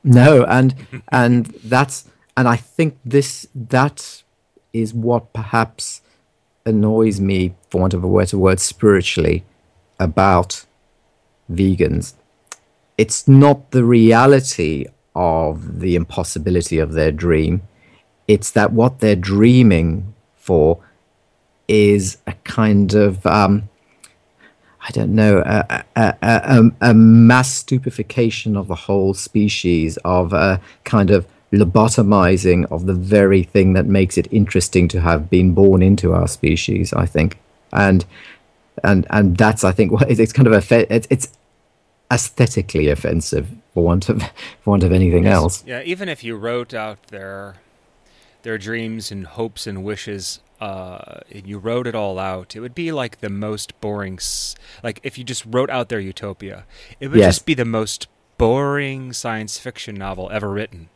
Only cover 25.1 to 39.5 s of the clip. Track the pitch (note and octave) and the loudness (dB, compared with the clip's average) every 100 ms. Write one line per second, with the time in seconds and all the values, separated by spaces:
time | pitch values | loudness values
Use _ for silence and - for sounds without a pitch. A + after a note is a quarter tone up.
25.1 | G#2+ G#2+ G2 - G#2 - - - - A2 | 2 4 4 2 -2 -2 -8 -6 -2 -2
26.1 | - G#2 A2+ - B2+ A2+ - A#2+ A2+ A2+ | 0 0 0 2 4 4 4 4 6 8
27.1 | A2+ A#2 B2+ C3 - - B2+ C3 - - | 8 8 6 2 -6 -4 -4 -4 -10 -8
28.1 | - A#2 - A2 G2+ G2 E2 - G2 F#2+ | -2 -2 -2 -6 -6 -6 -10 -4 -2 0
29.1 | G2 - G#2+ G#2 - F2+ E2+ D#2+ D2+ F2 | -4 -4 -2 0 -2 -2 0 -2 -4 -2
30.1 | F2+ F2+ F2+ F#2+ F#2 - _ - A2 F#2+ | -2 0 0 0 -2 -8 _ -2 0 2
31.1 | G2 - _ _ G2+ G2+ G#2+ A2+ - G2+ | 2 0 _ _ 0 2 2 2 2 2
32.1 | G2+ F2+ F#2+ F#2 F2+ D#2+ D#2+ F#2 F#2 F#2 | 2 2 2 2 0 -2 -4 -4 -4 2
33.1 | G#2 G2 G2 F2 G2+ F#2 F#2 - F#2+ F#2 | 4 4 2 2 0 2 2 2 0 0
34.1 | - - A2 G2 F#2+ - F#2 F2 F#2 E2+ | -2 -2 0 0 -2 0 0 0 0 0
35.1 | E2 E2 F#2 F2+ F2 G2 F#2 F#2 G2+ F2 | -2 0 2 2 4 4 6 4 2 0
36.1 | F2 F2 - D2+ E2 - G2 F2+ E2+ F2 | 0 -2 -2 -2 -2 -4 -4 -4 -4 -2
37.1 | D#2 - - _ _ _ - G2 F#2+ E2+ | -2 -4 -6 _ _ _ 0 2 2 -2
38.1 | - - - _ _ _ - - F#2+ - | -16 -20 -20 _ _ _ -4 0 0 0
39.1 | G#2+ G2 F2 G#2+ | 0 0 2 2